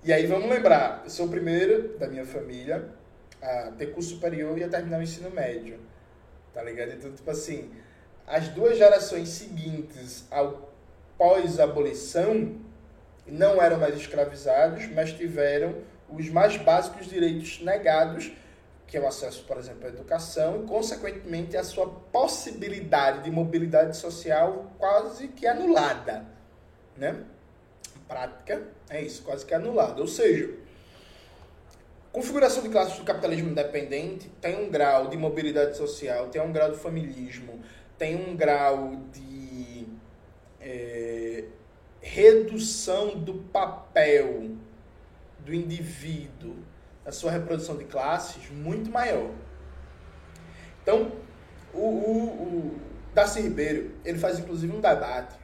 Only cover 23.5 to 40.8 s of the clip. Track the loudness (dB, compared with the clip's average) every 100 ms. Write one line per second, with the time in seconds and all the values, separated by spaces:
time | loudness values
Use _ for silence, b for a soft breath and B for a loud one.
23.5 | 0 4 6 4 0 -10 -8 0 4 4
24.5 | 0 -10 -2 2 2 2 -8 -14 -2 0
25.5 | 2 4 4 4 0 -6 -8 -12 -20 -20
26.5 | -20 -20 _ _ -6 -6 -6 -14 -20 _
27.5 | _ _ _ -20 -20 -12 -8 -8 -10 -8
28.5 | -8 -8 -20 -12 -10 -10 -10 -10 -10 -2
29.5 | -2 0 2 0 0 -6 2 4 4 0
30.5 | -8 -18 B B B B B B B B
31.5 | -20 -20 -20 -20 -20 -10 -8 -4 4 4
32.5 | 4 2 2 2 -2 -4 -2 0 -2 -2
33.5 | -2 -2 -4 -4 -6 -6 -10 -14 -8 -6
34.5 | -4 -2 2 6 6 4 -2 -2 -2 -2
35.5 | 2 0 0 -6 -6 -4 -4 -4 -4 -2
36.5 | 2 0 0 -6 -6 -6 -10 -12 -12 -16
37.5 | -16 B B B -8 -6 -4 -6 0 2
38.5 | 4 4 2 -2 -8 -14 -18 -16 -16 -14
39.5 | -14 -12 -14 -14 -16 -20 -20 -20 -20 -20
40.5 | -20 -12 -10